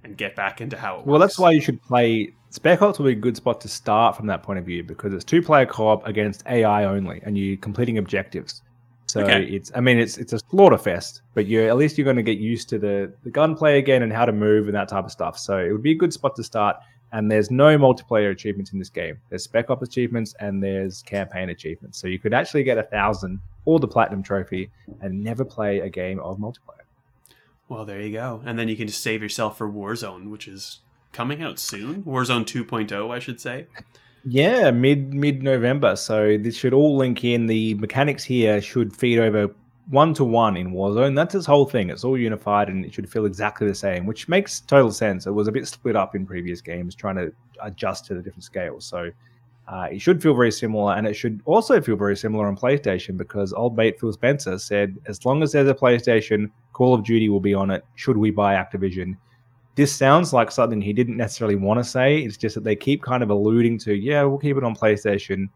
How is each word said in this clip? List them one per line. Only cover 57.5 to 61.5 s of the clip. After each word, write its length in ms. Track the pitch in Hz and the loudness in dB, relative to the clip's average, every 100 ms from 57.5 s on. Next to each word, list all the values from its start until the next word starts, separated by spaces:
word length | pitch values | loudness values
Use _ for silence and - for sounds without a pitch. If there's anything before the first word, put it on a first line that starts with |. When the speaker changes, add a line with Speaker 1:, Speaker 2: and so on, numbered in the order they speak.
Speaker 2:
on 160 | 98 98 | 0 0
it. 140 | 95 _ | -2 _
Should 220 | - - 113 | -6 -2 2
we 140 | 110 | 2
buy 240 | 101 101 | 2 2
Activision?" 640 | 98 90 98 95 92 90 95 _ _ _ _ _ | 2 -2 -4 -4 -4 -8 -10 _ _ _ _ _
This 180 | - 143 | 0 0
sounds 400 | - 135 156 160 | 4 4 6 4
like 180 | 127 113 | 2 2
something 300 | - 117 107 | 2 0 0
he 120 | 101 | -2
didn't 240 | 104 120 113 | 0 -2 -2
necessarily 400 | 113 - 110 | -4 -2 -2